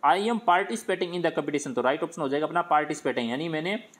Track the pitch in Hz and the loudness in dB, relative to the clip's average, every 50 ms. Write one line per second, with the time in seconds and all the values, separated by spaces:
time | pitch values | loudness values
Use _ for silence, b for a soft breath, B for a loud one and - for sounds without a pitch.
0 | - 143 170 196 208 226 233 214 - 175 175 185 196 196 233 - - - 185 180 | 4 4 4 4 2 0 -2 0 2 4 4 4 2 0 -6 -8 -2 -2 -2 -2
1 | 185 175 175 180 170 160 160 165 143 151 147 139 - 139 120 123 120 127 147 156 | -2 -4 -4 0 0 0 0 0 -2 -2 -2 -2 -4 -2 -2 0 2 2 2 0
2 | 170 160 - 170 151 135 139 147 151 151 165 175 170 - 156 151 151 151 151 151 | -2 -6 -4 -4 -4 -2 0 0 -2 0 0 -2 0 2 2 2 2 0 -4 -4
3 | - 139 120 131 117 113 123 139 165 170 160 156 160 185 208 214 - B B | -2 -2 -2 0 -2 -2 -2 -4 -4 -4 -4 -2 -2 -2 -4 -4 -8 B B